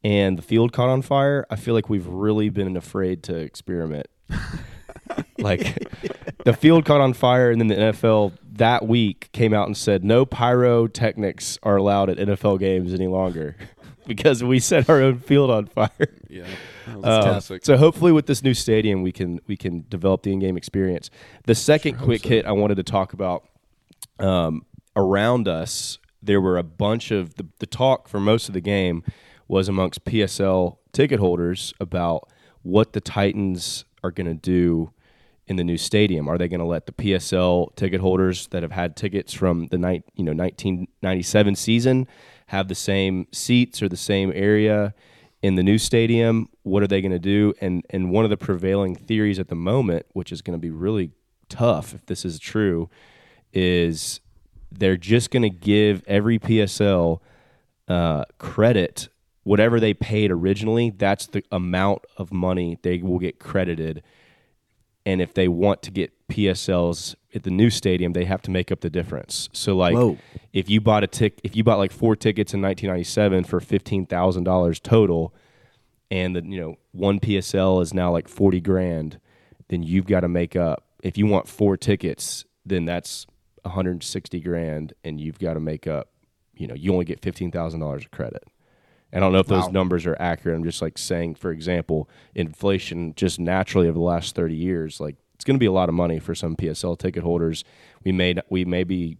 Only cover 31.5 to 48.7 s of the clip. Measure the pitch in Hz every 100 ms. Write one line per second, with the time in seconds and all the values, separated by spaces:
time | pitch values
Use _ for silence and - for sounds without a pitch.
31.5 | 92 - - 90 90 87 82 - _ _
32.5 | _ 90 101 110 104 - 104 101 104 98
33.5 | 90 - - - _ 92 85 87 82 90
34.5 | 90 87 82 80 _ _ _ _ _ -
35.5 | 92 87 85 - 107 104 85 71 87 87
36.5 | 87 85 82 - - 104 95 - 92 90
37.5 | 90 85 - 98 90 92 92 92 90 -
38.5 | 90 85 92 87 - 101 98 - - 92
39.5 | 85 82 90 90 87 - - 85 78 90
40.5 | - 101 90 90 _ 95 92 87 107 104
41.5 | 98 - 117 127 131 127 - - _ _
42.5 | 98 95 - - 98 95 92 - - -
43.5 | 123 123 - 101 90 - 98 95 85 101
44.5 | 107 107 104 101 - _ _ _ _ 98
45.5 | 92 95 107 - 117 113 117 117 113 110
46.5 | _ 95 98 101 98 95 90 92 101 104
47.5 | - 98 90 - 95 92 98 110 101 -
48.5 | 90 95